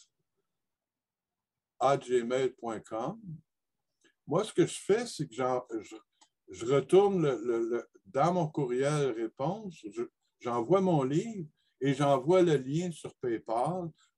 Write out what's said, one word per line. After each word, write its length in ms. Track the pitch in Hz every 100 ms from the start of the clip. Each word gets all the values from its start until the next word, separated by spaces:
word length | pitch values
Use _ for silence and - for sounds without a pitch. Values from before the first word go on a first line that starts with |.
| - _ _ _ _ _ _ _ _ _ _ _ _ _ _ _ _ -
à 180 | 131 139
gmail 520 | 123 123 117 131 127
point 240 | - 117 104
com. 400 | - 110 135 226 196 156 _ _ _ _ _ _ _ _
Moi, 180 | - 170
ce 80 | 208
que 140 | -
je 120 | 156 -
fais, 280 | - 220
c'est 220 | 240 - 143
que 80 |
j'en, 280 | 131 127 123 - 110
je, 140 | 98 - - _ _ _ -
je 160 | -
retourne 560 | 113 139 139 185 202 185
le, 180 | 147 113
le, 240 | 120 117 117
le, 200 | 117 - _ 95
dans 260 | 131 165
mon 140 | 180 156
courriel 640 | 156 123 127 135 151 135
réponse, 680 | 113 113 - 147 220 202 - 101
je, 80 | 104 - _ _ _
j'envoie 420 | 123 117 117 190
mon 220 | 185 151
livre 440 | 131 156 233 202 156 _ _ _
et 140 | 139
j'envoie 480 | 135 143 131 139 185
le 160 | 175 139
lien 340 | 131 156 180
sur 220 | - 123
PayPal 760 | - 123 110 - 113 147 185 170 - _